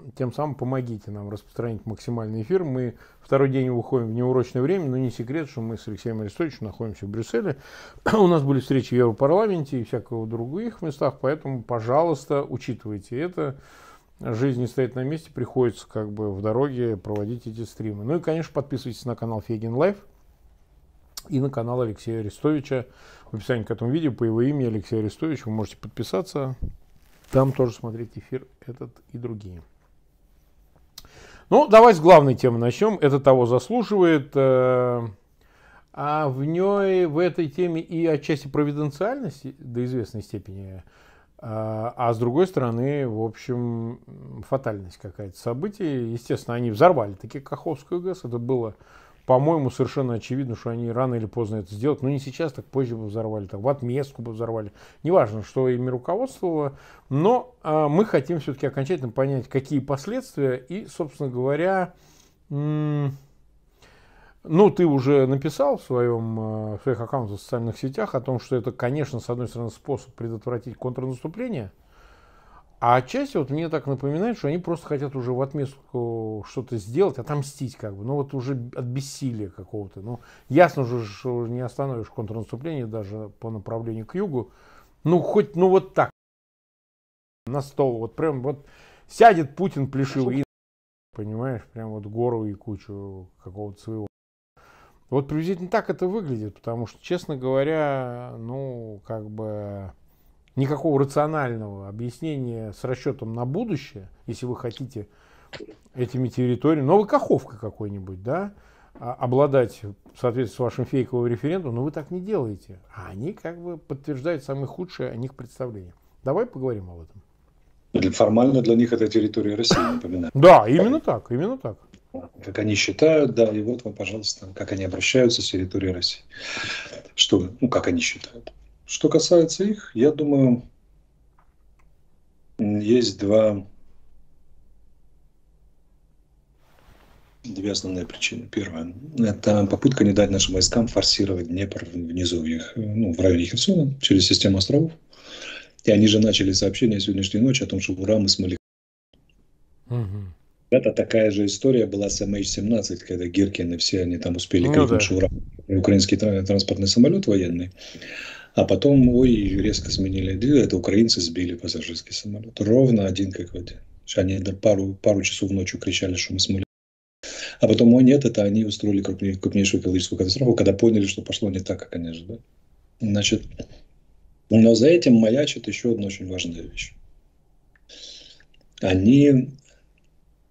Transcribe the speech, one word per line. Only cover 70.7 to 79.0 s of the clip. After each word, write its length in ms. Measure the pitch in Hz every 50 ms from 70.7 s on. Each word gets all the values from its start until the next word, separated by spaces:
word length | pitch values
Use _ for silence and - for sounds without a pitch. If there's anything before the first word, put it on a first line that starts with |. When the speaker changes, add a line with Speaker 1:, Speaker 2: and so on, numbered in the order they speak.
| 110
Speaker 1:
контрнаступление, 960 | - - 127 123 127 127 131 127 117 - 160 170 214 254 254 214 131 104 92 - _ _ _ _ _ - - - _ _ _ - - _ - - - - _ _ _
а 180 | - 120 123
отчасти 400 | 131 127 - - 262 285 - -
вот 120 | - 143 123
мне 200 | 139 156 170 160
так 180 | 160 147 127
напоминает, 500 | 139 135 117 135 139 147 165 202 247 226
что 120 | - - 143
они 100 | 151 180
просто 260 | 175 170 170 - -
хотят 300 | - 151 131 143 135 139
уже 160 | 131 120 123
в 100 | 127 123
отместку 1040 | 139 135 151 151 135 135 - - _ _ - 123 120 117 117 113 110 110 110 107 98
что-то 300 | - - 135 113 - 120
сделать, 400 | 110 92 107 120 156 202 180 -
отомстить 580 | - 113 - 147 143 135 139 - - 139 113 -
как 200 | - - 107 98
бы, 80 | 98 104
ну 100 | 123 143
вот 220 | 147 139 139 139
уже 160 | 135 120 135 139 123 117 123 -
от 100 | - 127
бессилия 640 | 123 123 139